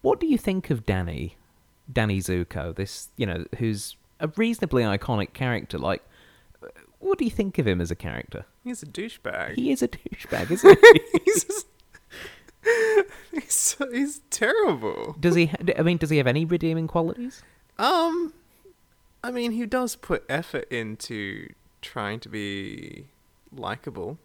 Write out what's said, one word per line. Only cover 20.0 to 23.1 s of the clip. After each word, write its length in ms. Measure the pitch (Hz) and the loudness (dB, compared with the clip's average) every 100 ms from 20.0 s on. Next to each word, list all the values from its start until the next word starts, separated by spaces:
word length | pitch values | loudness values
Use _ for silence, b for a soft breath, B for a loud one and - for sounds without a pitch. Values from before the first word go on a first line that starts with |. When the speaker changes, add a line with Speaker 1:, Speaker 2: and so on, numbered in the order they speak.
| - 165 - | -4 -4 -2
Speaker 2:
effort 400 | 139 170 139 - | -6 -4 -8 -6
into 840 | 123 110 107 - 113 101 101 - - _ _ | -6 -6 -10 -10 -10 -8 -10 -14 -20 _ _
trying 380 | - - 101 110 | -14 -10 -8 -8
to 80 | - | -10
be 760 | 107 101 98 98 101 80 - 139 | -10 -8 -8 -10 -12 -16 -18 -20